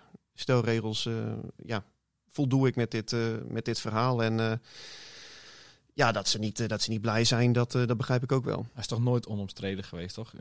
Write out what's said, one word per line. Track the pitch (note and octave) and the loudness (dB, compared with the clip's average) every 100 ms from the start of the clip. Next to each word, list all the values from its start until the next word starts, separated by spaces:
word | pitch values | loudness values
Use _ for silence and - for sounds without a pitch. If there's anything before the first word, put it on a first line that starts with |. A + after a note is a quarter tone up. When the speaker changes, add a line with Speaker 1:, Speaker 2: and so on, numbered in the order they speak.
| - - _ | -10 -20 _
Speaker 1:
stelregels, | - - B2+ A2 A2+ A2 A2 A#2+ | -10 2 2 4 0 0 -2 -2
eh, | A2+ A2 A2 - - | -2 -4 -6 -10 -14
ja, | - G#2+ - _ _ _ _ | -6 -6 -6 _ _ _ _
voldoe | - C#3 C3+ C3+ | -2 2 4 4
ik | A#2+ | 4
met | A#2 | 0
dit, | A#2 G#2+ | 0 -2
eh, | A#2 A2+ A2+ - | 0 0 -2 -4
met | A2+ | -6
dit | A#2 A2+ | -2 -4
verhaal. | A2 A2 B2 B2 | -2 0 2 4
En, | A2+ A2+ | 2 2
eh, | A2+ A2+ - - - - - - - - - - - - _ | 2 0 -6 -20 -18 -18 -18 -20 -20 -20 -20 -20 -20 -20 _
ja, | - B2 | 2 2
dat | G#2 G2 | 2 0
ze | G#2 | 0
niet, | G#2+ - | 0 -2
eh, | A2 | -2
dat | G#2+ | 0
ze | - | 0
niet | A2 | 0
blij | A2 A2 | 2 4
zijn, | A#2 A#2 B2 | 4 4 4
dat, | A#2+ A#2+ | 4 2
eh, | B2+ A#2+ | 2 2
dat | A#2 | 0
begrijp | - B2 | 0 0
ik | B2 | 2
ook | C3 | 0
wel. | A2 G#2 A#2 | 0 -4 -4
Speaker 2:
Hij | - | -8
is | A2 | -4
toch | A2 | 0
nooit | A#2+ B2 A#2 | 2 2 0
onomstreden | G#2 G2 - G2 F#2+ | -6 -6 -6 -6 -6
geweest, | F#2+ F2 F2+ | -8 -10 -10
toch? | - A2+ | -10 -12
Ja, | - | -8